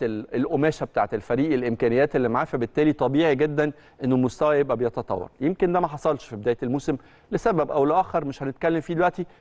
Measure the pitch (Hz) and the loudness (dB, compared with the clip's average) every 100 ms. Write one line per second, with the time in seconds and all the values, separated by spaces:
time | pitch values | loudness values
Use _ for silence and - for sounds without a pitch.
0 | 120 107 120 120 135 156 156 - 147 120 | -4 -4 -6 -4 -2 0 0 0 -4 -2
1 | 104 110 - 123 160 131 120 113 117 123 | -2 -2 -2 -2 0 0 0 0 2 2
2 | 147 147 120 120 156 135 117 - 151 143 | 2 2 0 0 -2 -4 -2 2 2 2
3 | 127 143 165 135 151 147 151 - - - | 0 2 2 2 0 0 -2 -4 -18 -6
4 | 127 127 127 - 151 143 139 117 120 - | 0 2 2 2 2 2 2 0 -2 -4
5 | - 95 90 - 143 190 185 180 170 147 | -4 -6 -6 -4 -4 0 0 2 0 -2
6 | 160 143 - 107 113 120 127 139 - 139 | -2 -2 -4 -4 -2 -2 -2 -2 -2 -4
7 | - - _ - 240 175 147 151 143 170 | -6 -20 _ -2 0 0 0 2 2 2
8 | - 170 143 131 135 - 165 165 - 165 | 2 -2 -4 -6 -8 -2 -2 -2 -2 0
9 | 180 180 170 - | 0 0 -8 -12